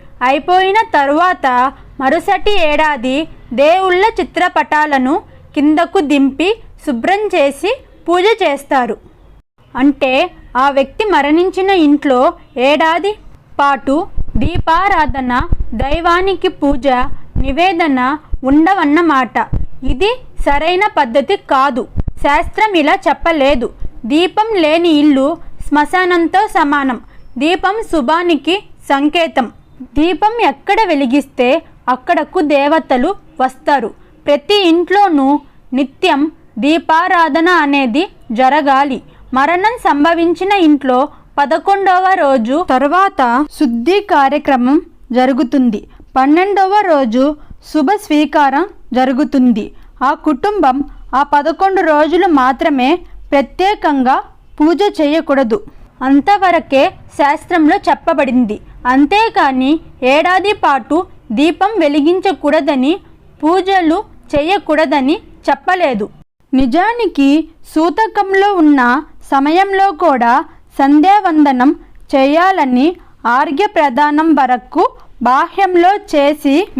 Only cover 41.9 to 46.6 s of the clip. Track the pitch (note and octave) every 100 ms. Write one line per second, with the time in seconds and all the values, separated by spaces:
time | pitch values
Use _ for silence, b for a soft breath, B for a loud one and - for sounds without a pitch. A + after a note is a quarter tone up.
41.9 | F4+ F#4 F#4 C#4+ C4+ A3 D4+ F4+ B3+ C#4+
42.9 | F4+ G4 F#4+ B3 B3 D4+ - C#4 A#3 B3+
43.9 | G4+ G4+ D#4 C4+ D4 D4 B3+ B3 D#4+ -
44.9 | - - A#3+ C4 B3+ B3+ C#4 B3 G3+ -
45.9 | b - C4 C4+ D#4+ G4 G4